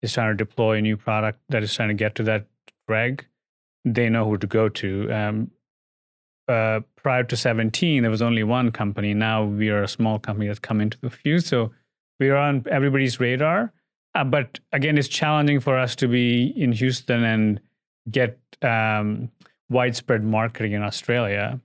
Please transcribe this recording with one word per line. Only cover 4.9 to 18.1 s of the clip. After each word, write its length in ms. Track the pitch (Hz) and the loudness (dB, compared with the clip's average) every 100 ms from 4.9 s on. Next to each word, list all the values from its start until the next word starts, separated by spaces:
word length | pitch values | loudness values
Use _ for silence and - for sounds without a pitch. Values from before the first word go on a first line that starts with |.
| 98 110 | -4 -4
Um, 400 | 110 107 107 117 _ _ _ _ _ _ _ _ _ - | -4 -2 -4 -6 _ _ _ _ _ _ _ _ _ -2
uh, 340 | 120 110 110 110 _ | 0 2 -2 -4 _
prior 280 | - 127 | -2 0
to 120 | 120 113 | 0 0
seventeen, 680 | 127 113 110 - 175 147 | 0 0 0 0 0 2
there 80 | 117 | 2
was 100 | 110 | 2
only 220 | 117 117 | 0 0
one 280 | 107 123 123 | 0 0 0
company. 420 | 107 104 101 104 | -2 -4 -2 -2
Now 320 | 104 110 110 107 | 0 2 2 0
we 240 | 104 107 | 0 0
are 120 | 104 | 0
a 60 | 101 | -2
small 320 | - 113 107 | -2 -2 -2
company 280 | - 104 104 | -4 -4 -4
that's 120 | 101 | -6
come 200 | - 110 | -2 0
into 200 | 107 - | 0 -2
the 80 | 127 | -10
few. 300 | - 151 165 | -6 0 0
So 320 | 170 127 113 - _ _ _ _ | 2 0 0 -6 _ _ _ _
we 100 | 135 | 2
are 80 | 139 | 4
on 280 | 143 139 117 | 2 0 0
everybody's 500 | 151 139 139 135 117 | 0 2 2 0 0
radar. 540 | 123 127 151 180 226 _ _ _ _ | 0 2 2 0 -2 _ _ _ _
Uh, 100 | - | -2
but 360 | 139 147 120 - _ | 0 0 -2 -10 _
again, 260 | 143 147 151 | -2 2 2
it's 100 | 139 | 0
challenging 500 | - 151 151 147 143 | 0 0 2 4 2
for 180 | 127 131 | 2 0
us 180 | 127 - | 0 0
to 100 | 131 | 0
be 460 | 123 123 120 123 - | 2 2 2 0 0
in 160 | 139 | 0
Houston 520 | 113 131 127 - 120 | 2 0 -2 -2 0
and 360 | 117 110 107 101 _ _ _ _ | 2 2 2 0 _ _ _ _
get, 300 | - | -6